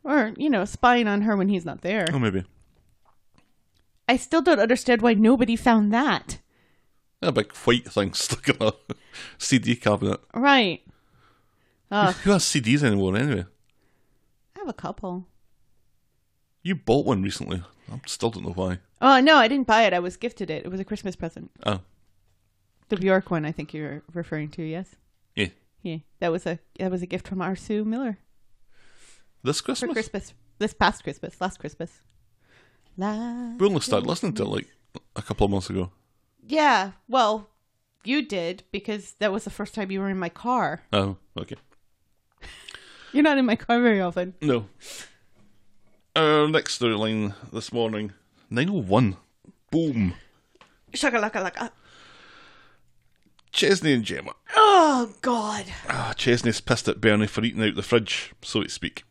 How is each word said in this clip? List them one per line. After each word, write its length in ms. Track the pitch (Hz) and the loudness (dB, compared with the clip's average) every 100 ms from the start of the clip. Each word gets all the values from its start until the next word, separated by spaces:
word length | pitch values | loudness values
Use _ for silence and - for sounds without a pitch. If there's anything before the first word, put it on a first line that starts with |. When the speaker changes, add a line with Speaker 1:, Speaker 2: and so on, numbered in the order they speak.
Speaker 1:
Or, 280 | - 294 220 - | 2 2 2 -2
you 140 | 302 | 0
know, 140 | 226 | 0
spying 420 | 196 - 240 240 220 | 0 2 4 4 4
on 140 | 202 | 2
her 140 | 214 202 | 2 2
when 120 | 190 | 2
he's 160 | 196 | 0
not 180 | 165 - | -4 -8
there. 240 | 175 214 170 | -4 -2 0
Speaker 2:
Oh, 60 | 143 | 0
maybe. 260 | 113 95 90 _ _ _ _ _ _ _ _ _ _ _ _ _ _ _ - | 0 0 -6 _ _ _ _ _ _ _ _ _ _ _ _ _ _ _ 0
Speaker 1:
I 80 | 254 | 0
still 260 | - 320 | 2 2
don't 180 | 302 302 | 4 4
understand 400 | 233 247 - 240 | 4 2 2 2
why 120 | 233 | 4
nobody 420 | 214 220 254 247 233 | 6 6 6 2 2
found 360 | 262 226 208 | 4 4 4
that. 460 | 226 277 170 - - _ _ _ _ _ _ _ _ | 2 0 -2 -6 -16 _ _ _ _ _ _ _ _
Speaker 2:
A 100 | 180 | 0
big 200 | 117 104 | 0 -2
white 380 | - - 123 - | -2 2 2 0
thing 220 | - 98 | -2 -2
<laughs> 20 | |
stuck 340 | - - - - | -2 -4 -4 -2
in 80 | 143 | 2
a 120 | 107 - - - _ - - - | 0 -2 -14 -14 _ -20 -20 -10
C 200 | - 135 | 0 2
D 180 | 110 117 | 2 0
cabinet. 440 | - 104 101 98 _ | 0 0 0 -4 _
Speaker 1:
Right. 480 | - 254 269 202 156 - _ _ _ _ _ _ _ _ _ _ | 0 4 4 2 -4 -14 _ _ _ _ _ _ _ _ _ _
Speaker 2:
Who, 60 | 208 | 2
Speaker 1:
Ugh. 180 | 196 180 | 2 2
Speaker 2:
who 60 | 190 | 2
has 120 | 196 | 4
C 140 | - 151 | 2 0
Ds 240 | 110 143 | 2 4
anymore, 340 | 139 101 95 98 | 4 2 2 0
anyway? 280 | 143 104 87 _ _ _ _ _ _ _ _ _ _ - | 0 -2 -6 _ _ _ _ _ _ _ _ _ _ -14
Speaker 1:
I 20 | |
have 80 | 370 | -12
a 40 | |
couple. 560 | - - - 190 180 180 _ _ _ _ _ _ _ _ _ _ _ _ _ | -10 -12 -10 -10 -10 -12 _ _ _ _ _ _ _ _ _ _ _ _ _
Speaker 2:
You 120 | 170 | -6
bought 320 | 170 - 127 147 | -4 2 2 2
one 160 | 104 | 0
recently. 400 | 98 - - 90 87 _ - | -2 -6 -8 -8 -8 _ -18
I 80 | 131 - | -16 -12
still 240 | - 113 | -4 -4
don't 140 | 95 | -4
know 80 | 95 | -8
why. 260 | 90 92 90 _ _ | -4 -4 -6 _ _
Speaker 1:
Oh, 200 | 254 262 | 6 6
no, 160 | 277 302 | 8 6
I 100 | 220 | 6
didn't 200 | 277 240 | 2 2
buy 160 | 220 | 4
it. 80 | 214 | 4
I 60 | 180 | 2
was 180 | 175 180 | -2 -6
gifted 340 | 240 - 190 | -10 -8 -8
it. 140 | 151 | -8
It 40 | - | -8
was 100 | 185 | -10
a 40 | |
Christmas 300 | 190 214 196 - | -8 -8 -8 -10
present. 340 | 165 175 170 _ - | -12 -12 -20 _ -6
Speaker 2:
Oh. 140 | 95 - _ _ _ _ _ _ _ _ _ _ | -6 -8 _ _ _ _ _ _ _ _ _ _
Speaker 1:
The 80 | 208 | -2
Bjork 340 | 190 190 - | 2 2 2
one, 140 | 170 | -4
I 80 | 151 | -4
think 200 | 156 147 | -8 -10
you're 280 | 156 147 147 - | -10 -10 -12 -12
referring 360 | 170 165 156 151 | -12 -8 -8 -8
to, 120 | 165 | -10
yes? 340 | 156 165 190 _ _ _ _ - | -8 -8 -12 _ _ _ _ -6
Speaker 2:
Yeah. 120 | 92 _ _ _ | -6 _ _ _
Speaker 1:
Yeah. 160 | 175 160 _ _ | -10 -10 _ _
That 100 | 196 | -2
was 140 | 165 175 | -2 -4
a, 120 | 165 _ - | -8 _ -8
that 120 | 185 | -4
was 120 | 180 | -4
a 40 | 180 | -6
gift 220 | 185 - | -8 -8
from 140 | 190 | -6
our 140 | 180 190 | -6 -6
Sue 280 | - 214 | -4 -4
Miller. 340 | 214 233 262 196 _ _ _ - - - - - - - _ _ | -2 -4 -6 -8 _ _ _ -20 -20 -20 -20 -20 -20 -20 _ _
Speaker 2:
This 180 | 123 151 | -4 -4
Speaker 1:
For 60 | - | -4
Speaker 2:
Christmas? 260 | 254 254 | -4 -4
Speaker 1:
Christmas. 420 | 247 220 196 - _ _ _ | -4 -6 -10 -12 _ _ _
This 140 | 214 | -6
past 300 | - 202 - | 2 2 2
Christmas. 360 | - - - - | -10 -10 -14 -8
Last 180 | 180 - | -8 -6
Christmas. 420 | 151 - 165 _ _ _ _ _ _ _ _ _ _ - | -16 -12 -14 _ _ _ _ _ _ _ _ _ _ -8
Last 640 | 196 214 240 240 240 233 | -6 -6 -8 -10 -12 0
Speaker 2:
We 60 | 196 | 0
only 140 | 175 | 0
started 260 | - 104 - | 0 -2 -2
listening 260 | 170 196 | -4 -4
to 80 | 110 | -4
it, 20 | 104 | -4
Speaker 1:
Christmas. 200 | 101 95 _ _ | -4 -8 _ _
Speaker 2:
like, 80 | - _ - | -20 _ -14
a 60 | |
couple 220 | - 104 101 | -10 0 0
of 40 | |
months 180 | 98 - | 0 -2
ago. 200 | 95 90 _ _ _ _ _ 220 | -6 -6 _ _ _ _ _ -4
Speaker 1:
Yeah, 460 | 302 302 220 190 - - | 2 4 2 0 -10 -2
well, 420 | 254 214 220 208 _ _ _ _ _ | 2 2 0 -8 _ _ _ _ _
you 180 | 196 285 277 | -4 -2 -2
did, 360 | 202 170 185 _ | -6 -6 -8 _
because 400 | 202 202 208 180 _ | -10 -8 -10 -10 _
that 120 | 208 | -2
was 120 | 190 | -2
the 60 | - | -8
first 240 | - 233 | -10 -10
time 160 | - 190 | -8 -6
you 100 | 190 | -4
were 100 | 196 | -4
in 80 | 190 | -4
my 100 | 170 | -6
car. 540 | - 233 247 165 156 _ | -6 -4 -2 -2 -6 _
Speaker 2:
Oh, 240 | - 98 95 _ 85 | -2 -2 -6 _ -14
okay. 200 | - - _ _ _ _ _ _ _ _ - - - - - - - | -14 -16 _ _ _ _ _ _ _ _ -20 -20 -20 -20 -20 -20 -4
Speaker 1:
You're 100 | 269 | 2
not 160 | 302 277 | 4 4
in 80 | 254 | 2
my 100 | 220 | 0
car 240 | - 240 | 0 2
very 200 | 240 202 | 4 2
often. 340 | 180 175 180 - | 0 -4 -6 -4
Speaker 2:
No. 260 | 151 120 101 _ - - - _ _ _ _ _ - _ _ _ _ 156 | 0 0 -2 _ -20 -18 -20 _ _ _ _ _ -20 _ _ _ _ 0
Our 320 | 156 151 151 | 4 4 4
next 300 | 156 - - | 2 -2 -2
storyline 540 | 120 104 110 110 104 101 117 | 0 0 0 -2 -4 -8 -12
this 200 | 110 - | -12 -6
morning, 400 | 120 113 107 107 - _ _ _ | -4 -2 -4 -8 -12 _ _ _
nine 180 | 117 165 | -4 -2
oh 100 | 196 | -2
one. 340 | 92 104 117 90 _ _ _ _ _ | 0 2 2 -2 _ _ _ _ _
Boom. 440 | 160 160 117 95 82 - _ _ _ _ _ _ | -2 -2 0 -2 -4 -18 _ _ _ _ _ _
Speaker 1:
Shaka-laka-laka. 800 | - 294 240 208 214 185 - 233 _ _ - - - - - - - _ _ _ _ _ _ _ _ _ | -2 0 0 -2 -4 -6 -6 -10 _ _ -20 -20 -20 -20 -20 -20 -20 _ _ _ _ _ _ _ _ _
Speaker 2:
Chesney 400 | - - 185 156 | 0 2 2 2
and 120 | 127 | 2
Gemma. 280 | 104 71 - - - - | 0 -8 -10 -16 0 6
Speaker 1:
Oh, 560 | 427 381 311 262 233 - | 8 8 6 4 -2 -4
God. 460 | 262 233 208 208 - - - | -4 -2 -4 -8 -10 -12 -6
Speaker 2:
Ah, 260 | 127 120 - | -4 -4 -2
Chesney's 440 | - 120 120 110 | 0 2 2 -2
pissed 280 | - 120 - | 0 0 0
at 120 | - | 2
Bernie 260 | 107 104 107 | 2 2 0
for 180 | - | -2
eating 180 | 113 - | -4 -2
out 120 | 107 | -2
the 80 | 95 | -2
fridge, 500 | - 120 104 - - - | 2 0 2 -8 -8 -16
so 200 | - 113 | -6 -4
to 60 | - | -4
speak. 360 | - 82 - _ | -6 -8 -10 _